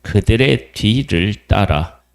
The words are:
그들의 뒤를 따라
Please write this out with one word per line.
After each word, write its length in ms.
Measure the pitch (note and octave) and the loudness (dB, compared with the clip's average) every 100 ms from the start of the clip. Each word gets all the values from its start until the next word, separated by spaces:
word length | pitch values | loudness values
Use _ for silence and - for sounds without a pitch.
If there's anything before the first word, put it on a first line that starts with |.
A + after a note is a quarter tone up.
그들의 720 | - G#2 - A2+ C3+ B2 - | -2 -2 2 2 2 0 -4
뒤를 720 | - G#2 A#2+ - F2 F#2+ G#2 _ | -4 0 0 0 -2 -2 -4 _
따라 540 | G#2 G2 D2+ E2 - _ | 0 2 0 -4 -10 _